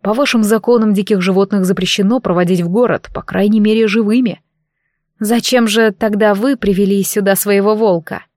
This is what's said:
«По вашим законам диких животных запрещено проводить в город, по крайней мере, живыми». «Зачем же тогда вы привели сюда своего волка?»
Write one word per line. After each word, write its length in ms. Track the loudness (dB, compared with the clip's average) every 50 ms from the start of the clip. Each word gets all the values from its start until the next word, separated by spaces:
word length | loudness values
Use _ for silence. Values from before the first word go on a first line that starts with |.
| _
«По 100 | -4 -2
вашим 320 | 0 0 0 2 0 2
законам 500 | 2 0 0 2 2 2 2 2 2 0
диких 260 | 0 0 0 -2 -2
животных 440 | 0 0 0 0 0 0 0 -2 0
запрещено 560 | 0 0 -2 -2 -4 -2 0 0 0 0 0
проводить 400 | -2 -2 0 0 2 2 0 0
в 80 | 0 -2
город, 400 | 0 0 0 0 0 -4 _ -10 -14
по 80 | -12 -12
крайней 380 | -6 -4 -2 0 2 2 2
мере, 280 | 2 2 2 2 0 0
живыми». 540 | 0 0 0 0 0 0 0 -2 -4 -8 _ _ _ _ _ _ _ _ _ _ _ _ _ _ _ _
«Зачем 480 | -4 -2 -2 -2 0 0 0 2 2
же 240 | 2 2 2 2 0 0
тогда 420 | _ -4 -2 0 2 2 2 2
вы 220 | 2 0 -2 -2
привели 460 | 0 0 -2 0 0 2 0 0 0 -2
сюда 320 | -2 -2 -2 0 0 0
своего 400 | 0 0 0 0 2 2 0 0
волка?» 500 | 2 2 0 0 0 -4 -8 -14 -14 -14 _ _